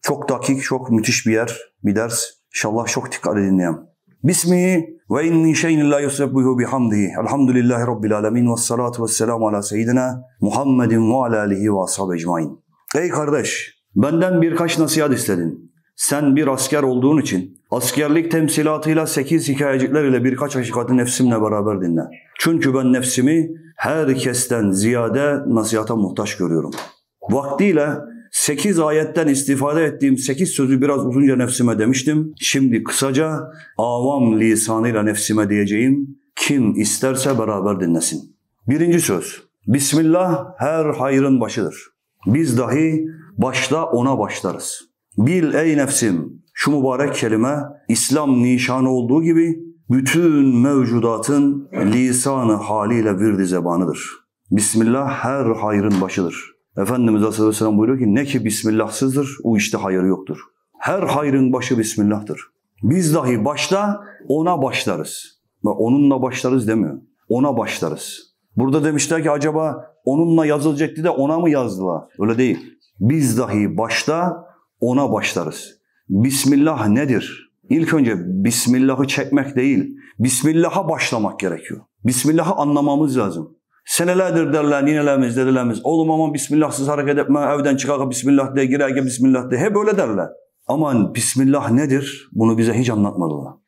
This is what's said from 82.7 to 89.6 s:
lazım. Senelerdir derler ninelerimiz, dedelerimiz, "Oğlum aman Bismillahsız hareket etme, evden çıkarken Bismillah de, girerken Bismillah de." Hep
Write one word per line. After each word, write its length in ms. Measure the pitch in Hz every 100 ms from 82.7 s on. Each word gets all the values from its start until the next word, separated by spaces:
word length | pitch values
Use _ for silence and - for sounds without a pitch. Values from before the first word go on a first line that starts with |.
| 147 143 143 156 127
lazım. 400 | 101 85 78 _ _ _ -
Senelerdir 680 | - 170 180 185 165 156
derler 320 | 151 147 143 139
ninelerimiz, 520 | 151 147 139 127 120
dedelerimiz, 420 | 131 131 120 110
"Oğlum 280 | - 160 160
aman 220 | 156 160
Bismillahsız 540 | 147 - 147 151 131 139
hareket 300 | 147 139 143
etme, 220 | - 147
evden 360 | 139 147 143 135
çıkarken 340 | 131 139 135
Bismillah 460 | 123 127 139 135 131
de, 100 | 131
girerken 400 | 123 139 131 131
Bismillah 460 | 120 131 127 127
de." 60 |
Hep 200 | 131